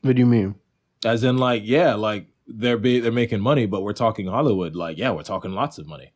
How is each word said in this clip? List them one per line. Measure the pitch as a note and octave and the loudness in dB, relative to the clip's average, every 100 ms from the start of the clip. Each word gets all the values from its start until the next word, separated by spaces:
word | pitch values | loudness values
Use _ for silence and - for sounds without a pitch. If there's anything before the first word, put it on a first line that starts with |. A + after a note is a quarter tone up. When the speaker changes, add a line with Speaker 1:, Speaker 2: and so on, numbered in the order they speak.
Speaker 1:
What | C3+ B2+ | 2 4
do | |
you | B2 | 6
mean? | A#2 G2 G2+ _ _ _ _ | 4 2 -4 _ _ _ _
Speaker 2:
As | A2+ A#2 | -2 0
in, | B2 B2+ | 2 2
like, | B2+ A#2+ | 0 0
yeah, | G#2 C3+ F3 | 0 2 2
like, | G#2 G#2+ G2+ E2+ _ - | 2 -2 -4 -8 _ -18
they're | A2+ A#2+ A#2+ | -4 0 2
be-, | A#2 B2 | 2 2
they're | A#2 | 2
making | A#2+ A#2 A2 | 0 0 0
money, | G#2+ D3 A2 | 2 2 2
but | G2 | -2
we're | G2 | -4
talking | G#2 A#2 G#2+ F#2 | 0 -2 0 -4
Hollywood. | G#2+ D3 G2 E2+ E2 | 0 0 0 -2 -6
Like, | E2+ D#2+ | -8 -4
yeah, | B2+ | -4
we're | E2+ | -4
talking | D2 F#2+ F#2+ | -6 -8 -6
lots | G2 C#3+ - | -6 -6 -8
of | D2+ | -16
money. | D2+ C2 | -16 -20